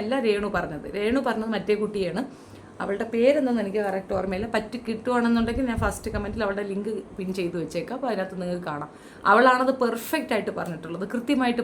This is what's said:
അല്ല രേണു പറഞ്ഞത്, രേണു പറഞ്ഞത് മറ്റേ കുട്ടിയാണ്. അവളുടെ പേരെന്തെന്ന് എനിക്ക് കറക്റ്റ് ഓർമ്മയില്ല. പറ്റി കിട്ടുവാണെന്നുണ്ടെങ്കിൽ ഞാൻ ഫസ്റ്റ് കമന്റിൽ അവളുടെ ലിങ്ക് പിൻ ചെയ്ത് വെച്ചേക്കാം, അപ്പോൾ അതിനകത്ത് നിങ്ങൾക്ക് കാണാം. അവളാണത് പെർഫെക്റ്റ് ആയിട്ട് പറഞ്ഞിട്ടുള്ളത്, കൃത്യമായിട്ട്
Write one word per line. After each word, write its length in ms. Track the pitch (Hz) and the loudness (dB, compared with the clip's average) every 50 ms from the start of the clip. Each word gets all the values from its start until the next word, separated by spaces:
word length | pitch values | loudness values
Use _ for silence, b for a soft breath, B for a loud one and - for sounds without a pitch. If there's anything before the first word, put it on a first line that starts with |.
അല്ല 200 | 208 214 254 277 233 226 | 2 0 0 2 2 2
രേണു 220 | 208 202 202 208 190 | 2 2 2 0 0
പറഞ്ഞത്, 320 | 175 - 156 160 147 - - - 196 | -2 -2 -2 -6 -8 -8 -6 -4 -2
രേണു 240 | 208 214 247 277 254 247 | 0 2 2 2 2 0
പറഞ്ഞത് 240 | 220 220 220 226 220 | 0 -2 -2 -2 -2
മറ്റേ 200 | 202 180 - 208 202 214 | -2 0 0 0 0 0
കുട്ടിയാണ്. 400 | 208 214 208 190 175 160 196 277 - B B B B B B B B B B - | -2 -2 -2 -2 -2 -2 -4 -4 -6 B B B B B B B B B B -4
അവളുടെ 240 | - 196 202 233 226 - | -4 -2 -2 -4 -2 2
പേരെന്തെന്ന് 480 | 233 233 262 285 302 269 254 240 226 202 | 4 6 6 6 6 4 2 2 0 0
എനിക്ക് 160 | 196 190 214 208 | 0 0 0 0
കറക്റ്റ് 280 | 196 190 196 190 - 202 190 | 0 -2 -2 -4 -2 -2 -2
ഓർമ്മയില്ല. 280 | 185 190 190 185 214 226 - | -2 -2 -2 -4 -4 -2 -2
പറ്റി 240 | 220 220 - - 233 - | -2 -4 -4 -8 -8 -6
കിട്ടുവാണെന്നുണ്ടെങ്കിൽ 800 | - 233 220 - 254 247 240 233 233 233 233 226 226 233 233 269 247 | -4 -6 -4 -2 0 2 2 4 4 4 4 2 2 0 0 0 0
ഞാൻ 80 | 226 226 226 | 0 0 0
ഫസ്റ്റ് 260 | 202 190 - - 220 214 | 0 0 -2 -6 -6 -4
കമന്റിൽ 280 | 214 208 202 208 226 226 | -4 -4 -4 -2 -2 0
അവളുടെ 180 | 196 196 202 208 202 | 0 0 -2 -2 -4
ലിങ്ക് 200 | 196 196 208 226 214 196 - - - | -2 -4 -2 -4 -4 -6 -6 -10 -8
പിൻ 120 | - 190 180 185 196 | -8 -6 -4 -2 -2
ചെയ്ത് 180 | 180 170 175 175 160 | -2 -2 -2 -4 -4
വെച്ചേക്കാം, 320 | 151 - 175 160 - 233 269 | -4 -4 -4 -4 -4 -6 -4
അപ്പോൾ 100 | 269 254 | -2 -2
അതിനകത്ത് 260 | 220 190 190 190 - 180 | -2 -2 -2 -4 -4 -6
നിങ്ങൾക്ക് 240 | 180 180 180 180 175 165 | -4 -4 -4 -4 -4 -6
കാണാം. 200 | 151 147 151 151 B B B B B B B - | -6 -6 -6 -10 B B B B B B B 6
അവളാണത് 420 | 202 220 247 262 254 254 262 254 262 262 254 | 8 8 8 8 8 6 4 2 2 2 2
പെർഫെക്റ്റ് 520 | 233 220 233 - - - 311 - - 247 | 0 0 -2 -4 -2 -2 -2 0 0 -2
ആയിട്ട് 160 | 214 208 208 185 180 | -2 0 -2 -4 -4
പറഞ്ഞിട്ടുള്ളത്, 460 | 175 175 170 156 - 160 170 170 196 202 - | -4 -6 -6 -8 -8 -8 -8 -6 -6 -4 -4
കൃത്യമായിട്ട് 500 | 240 - - 285 262 262 240 240 240 | -4 0 2 2 2 4 2 2 2